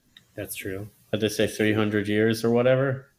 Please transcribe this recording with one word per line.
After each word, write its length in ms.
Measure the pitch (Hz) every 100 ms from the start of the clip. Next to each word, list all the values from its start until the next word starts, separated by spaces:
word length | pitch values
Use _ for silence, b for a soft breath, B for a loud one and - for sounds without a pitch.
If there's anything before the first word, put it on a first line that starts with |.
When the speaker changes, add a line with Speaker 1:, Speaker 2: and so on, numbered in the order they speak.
| _ - _ -
Speaker 1:
That's 180 | 98
true. 340 | - 104 95 107 - _
Speaker 2:
Did 80 | 104
they 80 | 107
say 180 | - 101
three 260 | - 107
hundred 360 | 107 107 107 101
years 360 | 104 113 110
or 60 | 117
whatever? 560 | 120 123 131 135 131 -